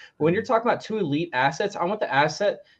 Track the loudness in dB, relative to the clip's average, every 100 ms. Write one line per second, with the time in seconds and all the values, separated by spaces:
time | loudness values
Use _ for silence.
0 | -20 0 2 2 2 2 2 -2 -4 -4
1 | -2 -2 -2 0 0 0 -4 -2 -4 -2
2 | 0 2 2 2 -2 -2 -12